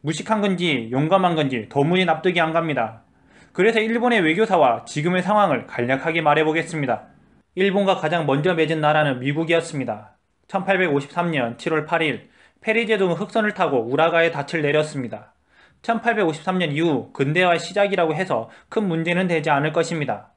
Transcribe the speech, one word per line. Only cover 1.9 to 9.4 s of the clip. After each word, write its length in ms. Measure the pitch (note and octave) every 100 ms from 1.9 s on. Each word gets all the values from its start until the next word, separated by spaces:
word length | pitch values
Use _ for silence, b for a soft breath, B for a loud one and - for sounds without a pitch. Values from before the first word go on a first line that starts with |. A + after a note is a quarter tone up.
| F#3 F3+
납득이 340 | D#3 F#3 E3+
안 140 | D#3+
갑니다. 480 | E3 E3 C3 A2+ A2+ _ b b b b
그래서 280 | - G3+ A3
일본의 400 | A3 A#3 B3 A#3
외교사와 640 | D#3+ E3 G#3+ F#3 C3+ A2
지금의 380 | - D3+ D#3+ F3+
상황을 420 | F3+ G#3+ G3 C3 -
간략하게 540 | - A#2+ C3+ E3 E3
말해보겠습니다. 800 | D#3 D3 D#3 D#3+ D#3+ D#3+ C#3 A2 - _ _ _ _ -
일본과 400 | G3 F#3+ G3 F3+
가장 300 | D#3 E3+ D3
먼저 280 | C#3 E3
맺은 280 | E3 D#3 D#3+
나라는 400 | D3+ D#3 D3+ B2
미국이었습니다. 960 | C3 C#3+